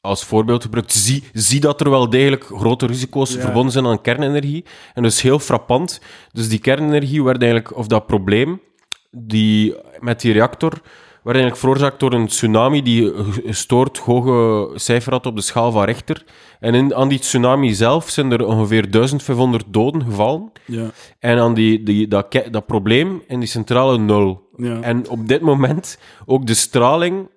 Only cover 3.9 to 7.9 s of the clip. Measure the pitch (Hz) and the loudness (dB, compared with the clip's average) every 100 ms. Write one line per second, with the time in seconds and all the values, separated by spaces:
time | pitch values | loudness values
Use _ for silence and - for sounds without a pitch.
3.9 | 107 - 123 139 147 143 151 - - - | 0 -2 -2 -2 -2 -4 -8 -10 -20 -14
4.9 | - 120 - 131 143 - 120 - 123 175 | -2 0 2 2 2 0 -4 0 -2 -2
5.9 | - - - _ - 110 110 - 139 151 | -10 -18 -20 _ -8 -4 -2 0 0 0
6.9 | 147 139 151 131 123 120 117 110 - 107 | 0 0 0 0 2 2 0 -2 -10 0